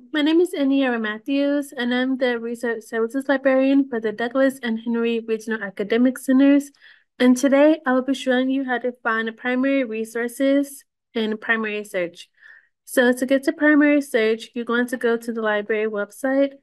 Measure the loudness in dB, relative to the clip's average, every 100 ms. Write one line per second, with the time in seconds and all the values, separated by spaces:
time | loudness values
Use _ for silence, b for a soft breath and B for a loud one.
0 | -6 -2 2 2 0 0 0 0 0 -2
1 | -4 -6 -4 -2 0 -2 -4 -6 -2 -2
2 | -2 -2 -2 -2 -6 -6 -6 -6 -6 -4
3 | -2 -2 -2 0 2 2 4 2 0 -2
4 | -4 -4 -4 2 0 0 -6 -6 -4 -2
5 | -2 -2 -4 -6 -4 -6 -6 -6 -2 2
6 | 2 0 0 4 6 4 0 _ b b
7 | b 0 4 4 4 6 6 4 0 0
8 | 0 -2 0 0 0 -2 -2 -4 -4 -6
9 | -4 -4 -4 -6 -4 0 0 0 -2 -4
10 | -6 -6 -6 -2 2 2 0 -8 -20 _
11 | _ -4 -4 -4 -2 -2 -2 -8 -6 -6
12 | -6 -8 -20 b b b b b -4 2
13 | 2 2 0 0 0 0 4 4 4 2
14 | 0 0 0 -2 -6 -10 -4 -2 -2 -2
15 | -2 -2 -4 -4 -2 -2 -2 -2 -4 -4
16 | -8 -6 -2 0 0 -2